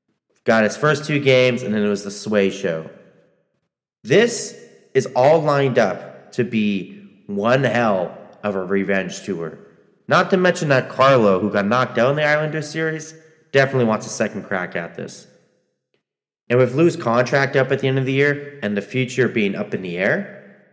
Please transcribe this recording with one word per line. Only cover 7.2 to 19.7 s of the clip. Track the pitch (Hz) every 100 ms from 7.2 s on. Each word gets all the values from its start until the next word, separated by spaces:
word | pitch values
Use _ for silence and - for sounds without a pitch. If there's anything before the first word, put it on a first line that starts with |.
| -
one | 101 110 131
hell | 127 117 113 95 82 - - -
of | 107 98
a |
revenge | 90 98 95 98 90 -
tour. | - 87 80 - - _ _ _ -
Not | 151 185
to | 185
mention | 180 175 156
that | 131 123
Carlo, | - 135 131 104 92
who | 104
got | 101 101
knocked | 123 123 120
out | 123
in | 147
the | 151
Islanders | 151 156 156 151
series, | 160 160 156 156 - - _ _
definitely | 139 135 131 113
wants | 107 -
a |
second | - 107 98
crack | - 95 90 87
at | 85 -
this. | 80 - - _ _ _ _ _ _ _ _ _ _ _ _
And | 123
with | 123 131
Lou's | 170 165
contract | 117 117 123 143 135 139
up | 131
at | 135
the | 135
end | 131
of | 131
the |
year | 135 147 143 - -
and | 104 101
the |
future | - 131 127 - 139
being | 120 101 95
up | 104